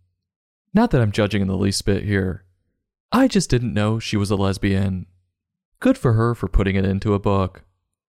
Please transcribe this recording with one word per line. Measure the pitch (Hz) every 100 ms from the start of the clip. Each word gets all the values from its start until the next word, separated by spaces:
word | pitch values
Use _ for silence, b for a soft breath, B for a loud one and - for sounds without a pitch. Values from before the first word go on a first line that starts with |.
| _ _ _ _ _ _ _
Not | 202 233
that | 139
I'm | 110
judging | 101 104 107
in | 95
the | 95
least | 98 98 -
bit | 98
here. | 98 101 92 87 _ _ _ _ _ _ _
I | 220 269
just | 196 -
didn't | 123 120
know | 92 104 113
she | - 104
was | 101
a | 101
lesbian. | 98 95 101 98 98 92 87 _ _ _ _ _ _ -
Good | 247 262
for | 131
her | 110 117
for | 120 98
putting | - 98 98
it | 98
into | 95 107
a | 101
book. | 104 98 92 - - _ _ _ _